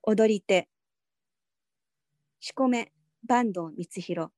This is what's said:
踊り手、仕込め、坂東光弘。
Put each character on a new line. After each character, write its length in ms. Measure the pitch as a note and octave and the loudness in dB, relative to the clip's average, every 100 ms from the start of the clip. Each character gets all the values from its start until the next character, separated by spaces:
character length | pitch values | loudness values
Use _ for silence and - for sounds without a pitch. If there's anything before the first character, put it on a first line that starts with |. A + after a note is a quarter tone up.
踊 300 | - G#3+ A3 | 0 4 4
り 80 | G#3 | 2
手、 280 | - F#3 - _ _ _ _ _ _ _ _ _ _ _ _ _ _ _ _ _ | 2 0 0 _ _ _ _ _ _ _ _ _ _ _ _ _ _ _ _ _
仕 120 | - | -14
込 160 | - C4 | -2 0
め、 240 | A#3+ - _ _ _ A#3 | 0 -4 _ _ _ 0
坂 160 | B3 | 2
東 280 | A#3 F3+ E3 E3 | 2 -4 -8 -10
光 260 | F3 - | -10 -10
弘。 280 | F3+ F3 D#3+ | -8 -6 -6